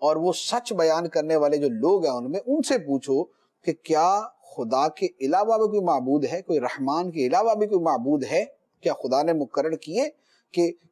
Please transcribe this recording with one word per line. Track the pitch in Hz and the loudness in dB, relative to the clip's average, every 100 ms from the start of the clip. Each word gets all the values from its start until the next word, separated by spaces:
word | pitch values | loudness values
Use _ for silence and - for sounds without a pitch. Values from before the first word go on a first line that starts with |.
और | 147 156 | 0 2
वो | 175 | 0
सच | 165 - 240 240 | -2 -2 -4 -2
बयान | 190 160 160 170 | 0 2 2 0
करने | 165 151 160 | -2 0 2
वाले | 147 147 | 2 2
जो | 143 | 0
लोग | 113 143 190 156 | 0 2 2 2
हैं | |
उनमें, | 123 123 180 | -2 -4 -6
उनसे | 240 302 - 262 | -2 -2 0 -2
पूछो | 147 139 139 135 - _ _ _ - | 0 -4 0 -2 -2 _ _ _ -6
कि | - | -6
क्या | - 156 170 202 220 - - | -2 2 2 0 -4 -12 -16
खुदा | - 117 131 156 - | -10 -4 0 0 -2
के | 185 - 135 | -6 -4 -2
अलावा | 180 214 220 | 0 2 2
भी | 214 | 0
कोई | 208 | 0
माबूद | 180 143 127 143 131 | 0 0 2 0 0
है, | 165 | -4
कोई | 196 156 | -2 -2
रहमान | 123 - 135 156 180 | -2 -4 -2 -2 -2
के | 160 127 | -2 0
अलावा | 170 226 214 | 2 2 2
भी | 208 | 2
कोई | 196 | 0
माबूद | 165 131 127 147 | 2 0 0 -2
है? | 123 160 233 - _ _ | 0 -2 -2 -8 _ _
क्या | 170 | -4
खुदा | 143 127 131 | -2 0 0
ने | 160 | 2
मुकर्रर | 160 135 - 160 160 | 0 -2 -2 -2 -4
किए | - 185 302 - _ _ _ | -4 -2 -2 -4 _ _ _
कि | 170 170 - _ | 0 0 -2 _